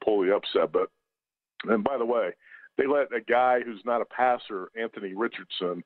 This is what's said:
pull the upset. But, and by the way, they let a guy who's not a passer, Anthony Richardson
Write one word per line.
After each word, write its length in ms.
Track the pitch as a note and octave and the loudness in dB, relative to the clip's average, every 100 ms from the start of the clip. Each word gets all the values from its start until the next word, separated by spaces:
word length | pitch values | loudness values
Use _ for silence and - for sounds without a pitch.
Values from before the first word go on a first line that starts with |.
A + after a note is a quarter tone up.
pull 180 | - G#2 | 0 2
the 100 | F#2 G2 | 4 2
upset. 340 | - G2 D#2+ | 2 0 2
But, 180 | F2 F#2 - _ _ _ _ _ _ | 2 -2 -6 _ _ _ _ _ _
and 180 | - A2 | 0 0
by 160 | G#2 C3+ | 2 0
the 60 | |
way, 260 | A#2 A#2+ F#2 - _ - - - | 0 0 0 -4 _ -20 -8 -2
they 80 | C#3 | 2
let 260 | D3 C#3 | 2 2
a 80 | A#2+ | -2
guy 380 | A2 B2 B2+ B2 | 0 2 4 2
who's 220 | A#2+ G#2 | 0 -8
not 180 | A#2 A#2+ | -2 -2
a 20 | |
passer, 680 | G2+ - B2+ B2 - G2 F2+ A2+ | -2 0 2 2 -2 -10 -10 -8
Anthony 340 | A2+ A2+ G2 | -8 -6 -10
Richardson 680 | F#2+ G2+ - F#2 - F2+ F2 | -4 -4 -4 -12 -6 -4 -4